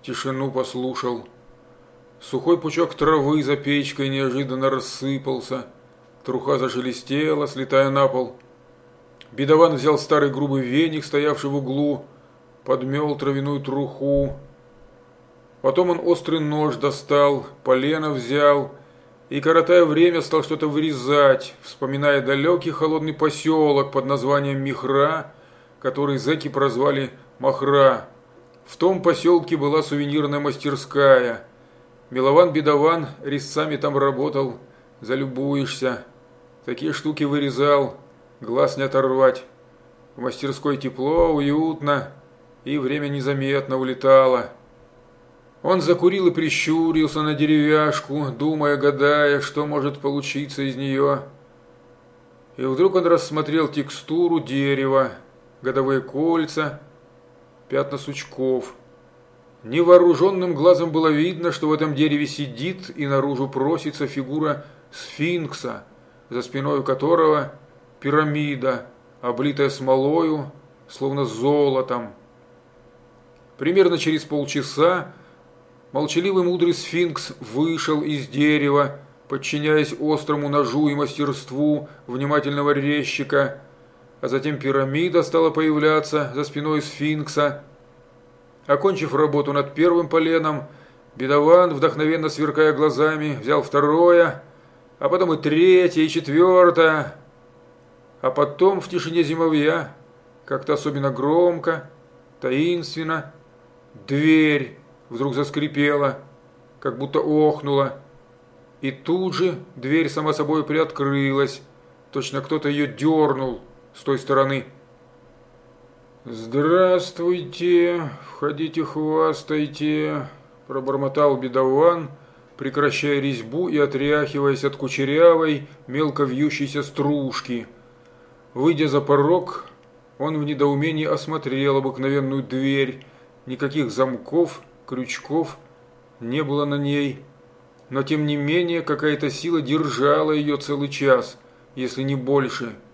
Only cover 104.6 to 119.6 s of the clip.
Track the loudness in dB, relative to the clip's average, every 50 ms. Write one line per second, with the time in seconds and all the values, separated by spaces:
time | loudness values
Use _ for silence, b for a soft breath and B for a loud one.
104.6 | -2 -6 -12 -20 _ _ -20 _ _ _ -6 -4 -4 -2 -2 -2 -4 -2 -2 -4
105.6 | -4 -4 -2 0 0 2 2 2 0 -2 -2 -6 -14 -20 -20 -20 -20 -20 _ -20
106.6 | -20 -20 -20 -8 -8 -8 -6 -6 -10 -2 -2 -2 0 2 2 4 4 4 2 0
107.6 | -2 0 2 2 2 0 -4 -12 -18 -20 -20 -20 -20 _ -20 _ _ _ _ -20
108.6 | -20 -20 -18 _ -8 -8 -8 -6 -4 -2 -2 -2 -2 -4 -2 0 -2 -2 -2 -4
109.6 | -12 -16 -18 -10 -4 -2 0 0 0 0 -2 -4 -2 -2 -2 -2 -2 -2 0 -2
110.6 | -2 -2 0 -2 -2 -2 -2 -4 -2 -2 0 0 0 0 0 0 0 -2 -4 -12
111.6 | -18 -20 _ -20 _ -20 -20 _ -20 _ -8 -6 -6 -4 -6 -8 -4 -4 -4 -2
112.6 | -2 -2 -2 0 -2 -4 -4 -2 0 2 4 4 2 2 2 -2 -4 -6 -6 -10
113.6 | -14 -20 -20 -20 -20 -20 _ -10 -4 -4 -4 -2 -2 0 2 2 2 2 0 -4
114.6 | -6 -10 -20 -20 -20 _ -20 _ -20 _ _ -20 _ -20 -20 -20 -20 _ _ _
115.6 | _ -20 -20 _ -20 -20 -20 _ -20 -20 _ -20 _ -16 -14 -14 -12 -4 -2 0
116.6 | 2 2 4 4 4 4 4 2 0 -4 -8 -4 -2 -2 -2 -2 -4 -10 -8 -4
117.6 | 0 4 4 4 4 2 0 -2 -6 -8 -10 -14 -18 -20 -10 -6 -4 -4 -4 -4
118.6 | -6 -6 -4 -4 -6 -4 -4 -4 -2 0 0 2 2 0 0 -4 -6 -4 -2 -2